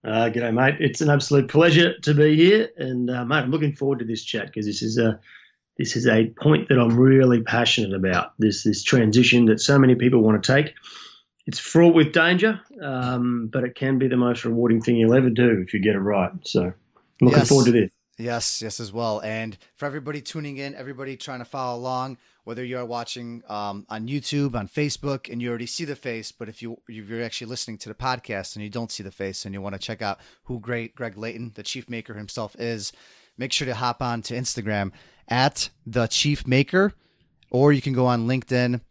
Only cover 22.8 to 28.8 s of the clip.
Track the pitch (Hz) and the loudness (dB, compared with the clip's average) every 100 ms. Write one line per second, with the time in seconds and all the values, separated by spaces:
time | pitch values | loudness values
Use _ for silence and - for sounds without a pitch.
22.8 | 120 120 120 123 117 117 _ 104 104 101 | -8 -10 -10 -12 -12 -14 _ -8 -8 -10
23.8 | 101 110 113 143 - 147 139 120 101 - | -12 -12 -8 -8 -6 -4 -4 -6 -8 -6
24.8 | 147 - 139 135 - 117 120 117 117 - | -6 -6 -8 -8 -10 -10 -8 -8 -8 -10
25.8 | 160 139 131 113 107 _ 110 110 117 117 | -10 -10 -10 -10 -12 _ -18 -14 -16 -16
26.8 | - 110 101 117 117 - 113 120 - 107 | -18 -18 -12 -10 -8 -10 -12 -12 -12 -12
27.8 | 113 107 127 123 - 101 95 104 104 117 | -16 -8 -6 -6 -6 -10 -8 -12 -10 -10